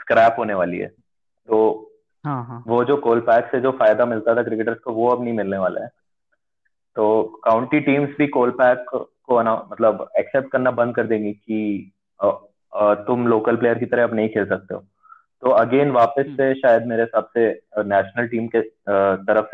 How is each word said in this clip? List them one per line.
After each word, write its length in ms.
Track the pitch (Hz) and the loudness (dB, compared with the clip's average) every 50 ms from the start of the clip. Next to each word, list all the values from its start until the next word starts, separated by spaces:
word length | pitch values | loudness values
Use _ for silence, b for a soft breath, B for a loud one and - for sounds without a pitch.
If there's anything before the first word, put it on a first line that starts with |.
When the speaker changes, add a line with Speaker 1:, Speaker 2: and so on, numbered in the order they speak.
Speaker 1:
स्क्रैप 360 | - - 117 113 113 113 113 123 | -2 2 4 6 6 6 4 2
होने 160 | 113 107 101 | -4 -4 -2
वाली 240 | 95 87 87 90 90 | -2 -2 -2 -4 -6
है। 100 | 95 92 _ _ _ _ _ _ _ _ _ _ _ 117 | -8 -10 _ _ _ _ _ _ _ _ _ _ _ 0
तो 360 | 113 110 110 107 - - - - _ _ _ _ _ _ - | 2 2 2 2 0 -2 -10 -20 _ _ _ _ _ _ -8
Speaker 2:
हाँ, 220 | 147 139 127 120 | -8 -6 -8 -8
हाँ। 180 | 120 120 117 117 | -12 -16 -14 -6
Speaker 1:
वो 180 | 113 117 120 123 | -2 0 0 2
जो 120 | 127 143 | 0 0
कोलपैक 480 | 143 - 117 117 120 117 123 113 120 120 | 0 2 0 0 2 2 2 2 2 2
से 160 | - - 127 | 0 -4 -2
जो 100 | 123 135 | -2 -2
फायदा 360 | 131 - 120 107 107 107 120 | 0 2 2 2 4 4 2
मिलता 300 | 120 117 107 104 117 117 | 0 0 -2 0 0 0
था 60 | 120 | 0
क्रिकेटर्स 360 | 117 113 113 110 110 117 113 - | 0 -2 -2 -4 -4 -4 -4 -6
को, 140 | - 131 | -8 -8
वो 160 | 113 110 117 123 | -4 0 0 0
अब 160 | 123 123 123 | 0 0 -2
नहीं 100 | 120 117 | -4 -4
मिलने 240 | 110 98 95 98 98 | -4 -4 -4 -4 -2
वाला 220 | 95 90 90 104 | -2 -4 -4 -6
है। 80 | 110 - _ _ _ _ _ _ _ _ _ _ _ _ _ _ _ _ _ _ _ _ - | -10 -12 _ _ _ _ _ _ _ _ _ _ _ _ _ _ _ _ _ _ _ _ -4
तो 260 | 113 107 107 110 110 - - - - - | -2 0 2 2 2 0 -2 -6 -4 0
काउंटी 360 | 113 113 113 127 123 156 151 | 2 2 2 2 0 -2 0
टीम्स 300 | 139 143 139 143 147 139 139 - | 2 2 0 0 0 -2 -2 -2
भी 80 | 147 | -2
कोलपैक 580 | 143 143 131 123 123 123 127 127 123 127 127 - - - 123 - - _ _ | 0 2 0 0 0 2 2 2 2 2 0 -2 -8 -8 -8 -8 -10 _ _
को 120 | _ - 123 | _ 0 0
अना-, 380 | 117 113 113 110 - - - | 2 2 0 -2 -2 -6 -10
मतलब 380 | - - 113 110 101 - - - - 104 | -4 0 2 2 2 0 -6 -4 -4 -4
एक्सेप्ट 320 | - - - 135 135 - | -4 -2 -2 -4 -4 -2
करना 200 | - 127 127 127 | -4 -2 -2 0
बंद 240 | 117 120 120 107 104 | 0 0 -2 -2 0
कर 120 | 120 113 | -4 -2
देंगी 260 | 107 113 107 107 104 | -2 -2 -2 -2 -4
कि, 600 | 104 104 _ - 110 110 107 104 101 95 98 - _ _ _ _ _ - | -8 _ _ -6 -4 -4 -2 -4 -4 -6 -8 -12 _ _ _ _ _ -2
अ, 60 | 98 101 - - - _ _ _ _ - - | -2 -2 -2 -2 -8 _ _ _ _ -10 -4
अ, 200 | 98 104 104 104 | 0 2 2 2
तुम 320 | - - - 127 123 120 | 0 -2 -4 -4 -2 0
लोकल 300 | 117 113 110 110 120 117 | 2 2 2 2 0 -2
प्लेयर 220 | 110 120 120 117 113 | 0 0 0 0 0
की 80 | 120 | -2
तरह 180 | - 123 117 120 | -2 0 0 0
अब 100 | 110 113 | 0 0
नहीं 140 | 107 110 107 | -2 -2 -2
खेल 180 | - 110 98 95 | 0 -2 -2 -2
सकते 260 | 98 98 - - 95 | -4 -6 -6 -10 -14
हो। 60 | 98 - _ _ b b b b b b b _ - | -14 -14 _ _ b b b b b b b _ -4
तो 180 | 127 127 123 107 | 0 2 4 4
again 280 | 117 120 127 139 143 | 2 2 2 2 2
वापस 380 | 147 127 120 117 117 - 139 139 | 2 4 2 2 2 2 -2 -4
Speaker 2:
हम्म। 80 | 143 143 | -4 -2
Speaker 1:
से 200 | 131 135 135 135 | -2 0 0 0
शायद 280 | 131 135 127 117 117 | 0 2 2 2 2
मेरे 200 | 117 120 117 113 | 2 -2 -2 -2
हिसाब 220 | 117 113 - 110 104 | -2 0 -2 -4 -4
से, 260 | - - 120 113 107 | -2 0 0 2 2
अ, 320 | - - _ _ - 107 | 0 -4 _ _ -6 -4
नेशनल 440 | 104 101 101 98 95 98 - 120 120 120 | -2 0 2 0 0 0 -4 -6 -6 -4
टीम 180 | 120 113 113 | -4 -6 -4
के, 120 | 113 117 117 | -2 -2 -2
अ, 580 | 110 - _ _ - 101 101 98 98 98 92 | -2 -2 _ _ -4 -2 0 2 2 2 0
तरफ 320 | 95 98 104 107 107 107 - | 0 0 0 0 0 0 0